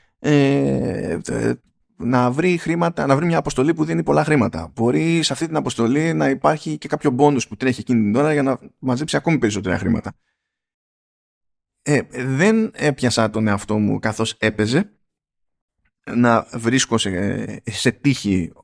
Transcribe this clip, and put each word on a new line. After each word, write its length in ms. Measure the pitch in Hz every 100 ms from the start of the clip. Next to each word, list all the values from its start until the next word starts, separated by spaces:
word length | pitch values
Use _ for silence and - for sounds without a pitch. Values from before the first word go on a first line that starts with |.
| _ _
ε, 1000 | - 147 139 143 139 135 123 - - 85 -
ε, 260 | - 113 - _ _ _ -
να 300 | 120 127 123
βρει 260 | 135 180 170
χρήματα, 500 | 156 170 170 170 143
να 100 | 135
βρει 100 | 170
μια 120 | 160
αποστολή 360 | 151 - 147
που 100 | 165
δίνει 180 | 156 165
πολλά 220 | 156 147
χρήματα. 480 | 151 151 98 80 82
Μπορεί 480 | - 120 151 160 165
σε 100 | 156
αυτή 140 | 135 165
την 100 | 160
αποστολή 560 | - - 113 147 165
να 160 | 156 139
υπάρχει 500 | 131 147 156 160 151
και 100 | -
κάποιο 280 | 151 147 123
bonus 300 | 147 135 -
που 80 | 104
τρέχει 240 | 131 127
εκείνη 220 | - 117
την 120 | 104
ώρα 180 | 120 151
για 100 | 147
να 160 | 135 127 - _
μαζέψει 380 | 127 127 156 151
ακόμη 220 | 170 147
περισσότερα 400 | 110 101 95 92
χρήματα. 340 | - - - - _ _ _ _ _ _ _ _ _ _ _ _ _ _ _ _
Ε, 180 | - 139 -
δεν 600 | 123 131 131 202 220 220
έπιασα 560 | - 147 135 123 117 110
τον 160 | 113 110
εαυτό 320 | 101 - 107
μου 200 | 104 104
καθώς 340 | 110 110 113
έπαιζε 600 | - 110 107 107 143 208 _ _ _ _ _ _ _ _ _ _ _ -
να 320 | 117 120 113 -
βρίσκω 460 | 123 113 131 - 113
σε, 640 | 98 90 101 95 - -
σε 260 | - 95 127
τύχη, 640 | - 143 135 104 92 82 -